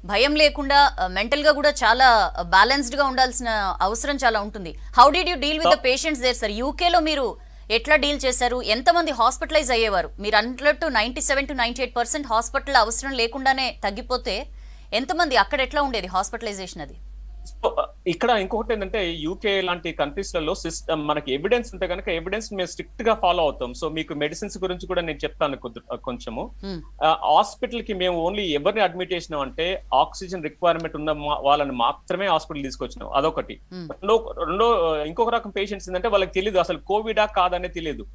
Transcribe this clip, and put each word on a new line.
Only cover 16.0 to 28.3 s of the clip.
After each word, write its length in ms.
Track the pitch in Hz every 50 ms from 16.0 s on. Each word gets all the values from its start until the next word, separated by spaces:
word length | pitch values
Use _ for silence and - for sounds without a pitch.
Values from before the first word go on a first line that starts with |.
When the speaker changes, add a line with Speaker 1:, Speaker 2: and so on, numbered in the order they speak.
| 185
Speaker 1:
hospitalization 720 | 190 185 185 202 - - 220 226 220 202 190 190 175 - 170
అది? 120 | 147 - - - - - - - - - - - -
Speaker 2:
So, 360 | - - - - - - - 143 - - - -
ఇక్కడ 220 | 175 175 - - 233
ఇంకొకటి 440 | 240 214 190 190 - 214 220 226 233
ఏంటంటే, 380 | 208 196 190 185 220 190 170
యూకే 500 | 170 160 147 160 190 190 - 214 196 196
లాంటి 300 | 190 180 175 175 156 170
కంట్రీస్లలో 640 | 156 - 151 143 143 196 196 - - 175 156 151 190
సిస్టమ్, 520 | - - 165 160 - - - 160 156 147
మనకి 260 | 147 147 147 147 139 131
evidence 400 | 139 160 208 240 240 233 - 202
ఉంటే 140 | 175 185
కనుక 220 | 165 175 190 190 220
evidence 440 | 175 165 165 185 196 220 220 - 214
మేము 140 | 190 180
స్ట్రిక్ట్ 360 | 170 - - 170 - - - 226
గా 100 | 226 220
ఫాలో 300 | 220 208 180 170 175 160
అవుతాం. 300 | 147 131 - 135 120 123 - -
So, 60 | 156
మీకు 220 | 156 156 156 - 160
medicines 440 | 147 147 151 160 - 220 202 -
గురించి 300 | 185 185 180 180 175 -
కూడా 140 | 180 185 175
నేను 160 | 170 165 151
చెప్తాను 400 | 143 - 147 - - 160 143 135
కొద్ది-, 400 | - - 120 117 120 _ - 123
కొంచెము. 540 | 117 - 131 123 120 - 123 110 127 185 277 - - -
Speaker 1:
Hmm. 140 | 196 190 165 147 - - - -
Speaker 2:
ఆ, 160 | 156 160 - -
హాస్పిటల్ 580 | 110 151 170 214 - - - - 214 233 233
కి 120 | 220 - 208
మేము 360 | 185 185 180 175 170 165
only 140 | 175